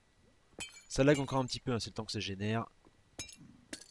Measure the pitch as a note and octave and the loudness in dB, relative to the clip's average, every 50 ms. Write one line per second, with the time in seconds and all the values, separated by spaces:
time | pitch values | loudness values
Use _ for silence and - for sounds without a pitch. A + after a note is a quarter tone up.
0 | _ _ _ - - - - - _ - - - - - - - - - - - | _ _ _ -20 -20 -20 -20 -20 _ -20 -14 -12 -12 -12 -12 -20 -16 -6 2 6
1 | C3+ C#3+ D3+ C#3 C#3 B2+ C3+ C3+ C3 B2 - - - C3 A#2+ A2 - A2 F#2 - | 8 8 8 6 4 0 0 0 0 0 -4 -6 -2 -2 -2 -2 -2 -4 -6 -8
2 | A2 - - A2 F#2 F#2+ G2 F#2+ G2+ G#2+ A2 A2+ A2+ - - - _ - - - | -8 -6 -4 -4 -4 -4 -4 -2 -2 0 0 0 -2 -4 -12 -20 _ -20 -20 -20
3 | - - - - - - - - - - - - - - - - - - | -20 -20 -14 -14 -14 -14 -14 -20 -20 -20 -20 -20 -18 -18 -16 -16 -16 -18